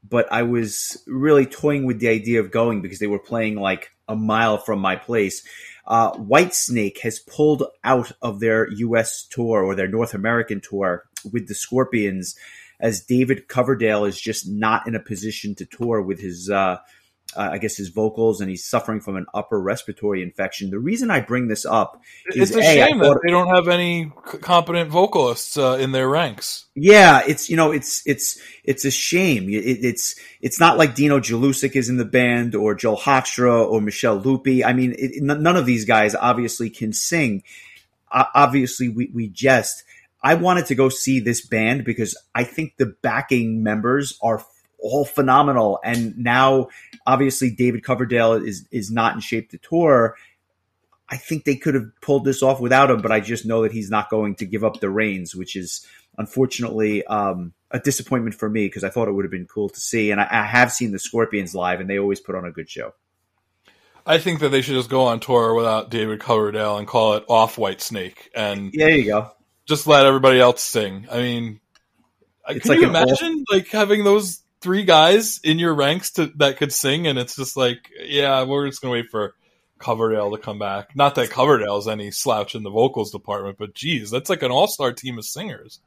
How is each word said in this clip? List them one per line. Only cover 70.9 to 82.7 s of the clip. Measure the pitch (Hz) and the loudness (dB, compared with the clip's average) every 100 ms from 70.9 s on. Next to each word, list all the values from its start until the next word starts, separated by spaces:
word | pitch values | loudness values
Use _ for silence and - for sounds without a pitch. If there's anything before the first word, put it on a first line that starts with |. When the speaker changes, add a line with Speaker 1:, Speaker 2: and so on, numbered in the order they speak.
| 95 110 | -8 -8
Speaker 2:
I | 120 | -6
mean, | 123 120 117 107 _ _ _ _ _ _ _ _ - | -4 -4 -8 -12 _ _ _ _ _ _ _ _ -10
I | |
Speaker 1:
It's | - | -4
Speaker 2:
can | 233 | 2
Speaker 1:
like | 330 | 4
Speaker 2:
you | - | 6
Speaker 1:
an | 165 | 4
all | |
Speaker 2:
imagine, | 247 269 339 320 269 | 4 2 0 -4 0
like, | 196 180 | 0 0
having | 214 202 208 | -2 2 2
those | 202 208 190 - _ _ | 4 2 2 -10 _ _
three | 180 190 | -2 0
guys | 190 160 160 202 220 - | 6 6 8 6 2 -4
in | 151 160 | -2 0
your | 170 | 0
ranks | 151 139 170 - | 2 0 0 -4
to, | - 151 147 | -4 -4 2
that | 143 135 | 2 2
could | 143 | -4
sing, | - 135 147 165 | -2 -2 0 0
and | 131 | -2
it's | 123 - | -4 -8
just | 131 - | -10 -2
like, | 123 120 - - | -2 -2 -14 -18
"Yeah, | - 143 139 135 | -6 -2 2 0
we're | 131 139 143 | 0 -2 -4
just | 135 | -8
gonna | 131 | -6
wait | 120 117 | -6 -6
for | 110 101 _ _ _ _ _ | -6 -6 _ _ _ _ _
Coverdale | - 113 113 110 104 | -6 -2 0 0 -2
to | 107 | -6
come | - 104 | -10 -10
back." | 101 98 104 139 | -8 -8 -10 0
Not | 143 143 | 0 2
that | 117 | -4
Coverdale's | - 139 131 104 101 104 | 0 2 2 2 -4 -4
any | 107 101 | -8 -8
slouch | - - 110 101 117 | -8 -4 -2 -4 -8
in | |
the | |
vocals | 104 | -6